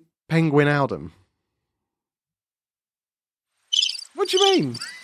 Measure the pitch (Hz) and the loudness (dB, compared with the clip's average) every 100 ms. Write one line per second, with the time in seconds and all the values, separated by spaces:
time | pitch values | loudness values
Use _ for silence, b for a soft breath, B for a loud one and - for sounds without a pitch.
0 | _ _ - 165 165 143 147 147 131 87 | _ _ -4 0 2 4 2 2 -2 -4
1 | 82 - _ _ _ _ _ _ _ _ | -10 -18 _ _ _ _ _ _ _ _
2 | _ _ _ _ _ _ _ _ _ _ | _ _ _ _ _ _ _ _ _ _
3 | _ _ _ _ _ _ - - - - | _ _ _ _ _ _ -6 -2 -2 -4
4 | - 311 381 381 392 370 139 117 - - | -12 -6 -2 2 4 2 0 -6 -12 -12